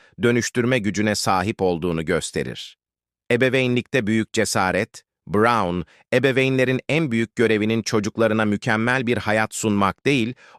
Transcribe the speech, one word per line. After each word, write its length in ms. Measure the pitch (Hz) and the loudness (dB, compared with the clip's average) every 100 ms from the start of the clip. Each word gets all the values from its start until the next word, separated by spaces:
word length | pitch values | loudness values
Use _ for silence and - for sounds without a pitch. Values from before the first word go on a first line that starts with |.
| _ - | _ -2
dönüştürme 560 | 117 120 113 - 120 131 | 0 2 0 0 0 0
gücüne 360 | 101 92 107 | 0 -2 0
sahip 480 | 104 - 95 95 - | 0 0 0 0 -2
olduğunu 420 | 95 85 87 82 | -2 0 -2 -4
gösterir. 720 | 80 85 - 78 64 53 - - _ _ _ _ - | -2 -2 -4 -6 -6 -10 -16 -20 _ _ _ _ -2
Ebeveynlikte 760 | 120 131 131 127 123 - 131 104 | 0 2 0 0 -2 -2 -2 0
büyük 260 | 110 107 | 0 0
cesaret, 720 | - 101 113 92 90 110 - - _ - | -2 0 0 0 0 -4 -8 -20 _ -4
Brown, 540 | 98 113 117 90 87 82 _ _ | 2 2 2 0 -4 -6 _ _
ebeveynlerin 680 | 123 135 131 131 131 127 131 - | 0 2 2 2 2 0 0 -2
en 220 | 147 156 | -2 0
büyük 260 | 113 113 - | -2 -2 0
görevinin 460 | 113 107 107 113 | 2 2 0 -2
çocuklarına 640 | 104 113 107 107 113 107 | 0 -2 0 0 0 2
mükemmel 600 | 107 104 - 110 117 131 117 | 0 0 0 0 0 0 0
bir 100 | 113 | -2
hayat 380 | 107 107 107 | 0 0 -2
sunmak 520 | - 110 101 98 - 131 | -2 0 2 2 0 0
değil, 280 | 139 113 123 - | 0 -2 -6 -18